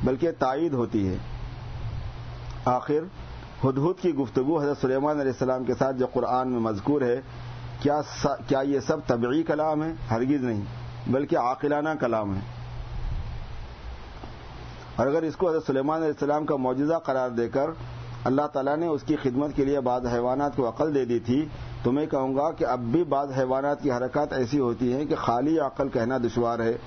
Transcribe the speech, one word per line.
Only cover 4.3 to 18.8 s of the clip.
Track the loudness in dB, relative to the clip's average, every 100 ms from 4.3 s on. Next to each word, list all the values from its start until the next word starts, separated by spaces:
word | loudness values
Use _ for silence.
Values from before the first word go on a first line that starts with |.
| 2 2 2
حضرت | 2 0
سلیمان | 2 2 2 2
علیہ | 0
السلام | 0 0 0
کے | 0
ساتھ | 2 2 2
جو | 0
قرآن | 0 2 2 2
میں | 0
مذکور | 0 0 0 2
ہے، | 4 0 -2 -12 -12 -12 -12 -2
کیا | 0 0 -2 -2
سا-، | -2 -2 0
کیا | 2
یہ | 2 0
سب | 0 -2 2
طبعی | 0 2 2
کلام | 2 2 2 2
ہے؟ | 0 -4 -2
ہرگز | 0 2 2
نہیں، | 2 -2 -4 -8 -10 -10 0
بلکہ | 0 2 2
عاقلانہ | 2 0 0 2 0 0
کلام | 0 0 0 -4
ہے۔ | -6 -10 -10 -10 -8 -4 -4 -4 -4 -8 -8 -10 -12 -12 -12 -12 -14 -14 -14 -14 -14 -14 -14 -14 -12 0
اور | 2
اگر | 2
اس | 0 0
کو | 2
حضرت | 2 2
سلیمان | 2 2 2
علیہ | 0
السلام | 0 2 2 2
کا | 0
معجزہ | 2 2 2 2
قرار | 2 0 0
دے | 0 0
کر | 2 0 -2 -10 -12 -12 -6
اللہ | 0 2 2
تعالیٰ | 0 0
نے | 0